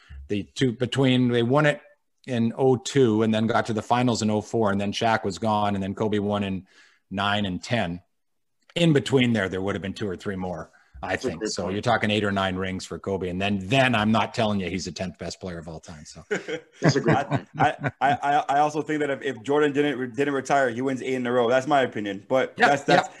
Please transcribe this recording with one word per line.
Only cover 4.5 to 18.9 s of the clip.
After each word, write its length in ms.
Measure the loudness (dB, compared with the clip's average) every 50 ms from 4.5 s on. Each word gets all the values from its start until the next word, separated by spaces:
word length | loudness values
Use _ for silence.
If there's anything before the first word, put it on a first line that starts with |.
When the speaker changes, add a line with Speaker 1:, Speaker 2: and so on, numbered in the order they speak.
| -2 0 2 2
Speaker 1:
and 100 | 2 0
then 100 | 0 -2
Shaq 320 | -2 0 2 2 2 2 0
was 140 | -2 -6 -4
gone, 380 | -2 0 0 2 2 0 0
and 80 | -2 -2
then 100 | -4 -4
Kobe 260 | -2 -2 -2 0 0
won 240 | 0 0 0 -2 -2
in 220 | -2 -4 -6 -8 _ _ _ -20 _ _ _ _ -10
nine 340 | -6 -4 -2 0 0 0 -2
and 160 | -2 -4 -6 -6
ten. 380 | -2 -2 -2 -2 -2 -4 -8 -12 _ _ _ _ _ _ _ _ _ _ _ _ _ -2
In 180 | 2 4 4 4
between 400 | 4 2 2 2 4 4 4 2
there, 140 | 2 0 -2
there 120 | -2 -4
would 140 | -4 -4 -4
have 60 | -4
been 120 | -4 -8 -8
two 140 | -6 -6 -6
or 80 | -6
three 200 | -6 -6 -8 -6
more, 340 | -6 -6 -6 -8 -8 -10 -14 _ _ _ _ -16 -10
I 80 | -6 -4
Speaker 2:
That's 160 | -2 -2 -2
a 20 | -4
Speaker 1:
think. 100 | -6 -4
Speaker 2:
great 120 | -6 -6
Speaker 1:
So 120 | -4 -4 -4
Speaker 2:
point. 100 | -4 -4
Speaker 1:
you're 80 | -2
talking 300 | 0 0 0 0 2 0
eight 120 | 0 0 0
or 80 | 0
nine 240 | 0 0 0 -2 -2
rings 300 | -4 -4 -4 -6 -8 -8
for 140 | -10 -12 -10
Kobe, 300 | -6 -4 -4 -4 -4 -4
and 120 | -4 -2
then, 260 | -2 -2 -2 -2 -2 0
then 280 | 2 2 4 4 2
I'm 160 | 2 2 4
not 220 | 2 2 0 0 -2
telling 240 | -2 0 0 0 -2
you 100 | -2 -4
he's 160 | -4 -6 -6
the 60 | -6
tenth 260 | -8 -8 -8 -8 -8 -10
best 240 | -10 -10 -10 -10
player 160 | -10 -10 -10 -10
of 100 | -12 -12
all 120 | -14 -14
time. 260 | -16 -18 -18 -18 -18
So 180 | -20 -20 -18 -10
Speaker 3:
<laughs> 560 | -8 -8 -6 -6 -6 -10 -10 -10 _ _ 2
Speaker 2:
That's 140 | 4 4 4
a 60 | 4
great 160 | 4 2 2 2
Speaker 3:
I, 60 | 2
Speaker 2:
point. 240 | -2 -4 -4 -4 -4 -2 2
Speaker 3:
I, 180 | 2 2 2 0 -6 -8 -4 0
I, 120 | 2 2
I, 340 | 2 2 0 0 0 0 0 2
I 120 | 2 2
also 240 | 2 2 0 -2 -4
think 160 | -2